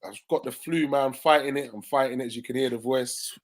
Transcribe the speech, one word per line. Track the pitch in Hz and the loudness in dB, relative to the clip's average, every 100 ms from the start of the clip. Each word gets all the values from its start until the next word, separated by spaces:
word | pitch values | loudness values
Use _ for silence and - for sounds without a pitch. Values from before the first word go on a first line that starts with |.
I've | - 101 _ | -14 -16 _
got | 156 | -2
the | - | 0
flu, | 123 - 165 151 | -10 -2 0 2
man. | 139 135 | 2 2
I'm | |
fighting | 131 - 151 139 139 | 0 4 6 6 -2
it. | 135 | -4
I'm | 107 | -10
fighting | 101 139 131 127 | -2 2 2 0
it, | 127 | -6
as | 113 | -6
you | |
can | 120 127 | -6 0
hear | 131 | 0
the | 120 | 0
voice. | 117 131 123 - - - | 0 0 0 -4 -10 -12